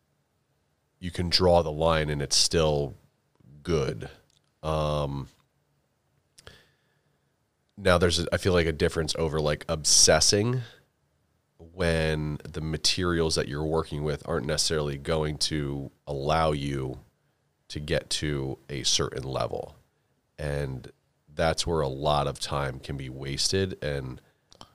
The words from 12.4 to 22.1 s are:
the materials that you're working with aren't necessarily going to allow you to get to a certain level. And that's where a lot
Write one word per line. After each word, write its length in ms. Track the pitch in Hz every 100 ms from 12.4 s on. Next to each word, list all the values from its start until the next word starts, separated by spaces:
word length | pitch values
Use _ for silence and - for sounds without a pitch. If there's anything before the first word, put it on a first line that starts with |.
| -
the 120 | 82
materials 720 | 78 76 - - 90 85 80 82
that 120 | -
you're 180 | 71 78
working 380 | 80 82 76
with 240 | 76 73 -
aren't 200 | 190 -
necessarily 500 | - - 80 73 69
going 400 | 71 80 76 73
to 540 | - 78 71 69 69 - -
allow 440 | 71 71 78 80
you 480 | 76 69 69 65 64 - _ _ _ _ _ -
to 120 | -
get 300 | 73 80 -
to 480 | - 76 71 67 - -
a 140 | 71
certain 400 | - - 73 -
level. 520 | 65 64 58 - - - _ _ _ _ _ -
And 540 | 73 71 69 64 62 _ _ _ _
that's 320 | 76 82 80 -
where 160 | 82
a 60 | 69
lot 400 | 67 73